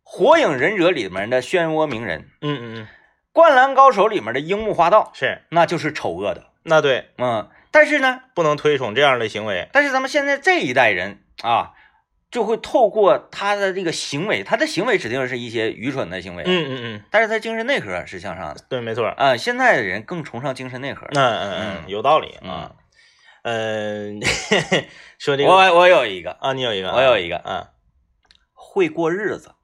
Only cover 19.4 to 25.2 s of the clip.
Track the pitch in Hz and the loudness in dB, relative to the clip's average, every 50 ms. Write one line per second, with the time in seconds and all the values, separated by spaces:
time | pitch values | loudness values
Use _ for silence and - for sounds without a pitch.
19.4 | - 233 240 247 262 240 185 143 110 92 92 107 107 - 180 170 139 - - - | -2 -6 -2 2 2 2 2 2 0 -2 -4 -6 -8 -8 -10 -10 -10 -10 -10 -8
20.4 | - 139 127 - 127 127 127 123 139 139 113 - - - 143 143 135 120 110 90 | -8 -8 -8 -8 -10 -12 -12 -10 -10 -10 -12 -12 -12 -4 0 2 2 2 2 -2
21.4 | 92 101 92 82 92 90 82 82 80 90 98 104 113 135 156 147 - - - - | -4 -6 -6 -6 -6 -8 -8 -10 -10 -8 -8 -2 2 2 2 2 0 -4 -14 -14
22.4 | - 92 92 76 - - - _ _ _ _ _ _ _ _ _ _ _ _ _ | -12 -10 -10 -10 -12 -14 -18 _ _ _ _ _ _ _ _ _ _ _ _ _
23.4 | _ 117 117 113 110 110 107 107 107 104 104 107 104 104 104 107 104 - - - | _ -6 -4 -4 -4 -4 -4 -4 -4 -4 -6 -6 -8 -8 -10 -6 -4 -4 -4 -4
24.4 | - - 214 180 147 - 190 151 - - - - - - _ _ | -2 0 0 0 2 0 -2 -2 -2 -6 -20 -20 -20 -20 _ _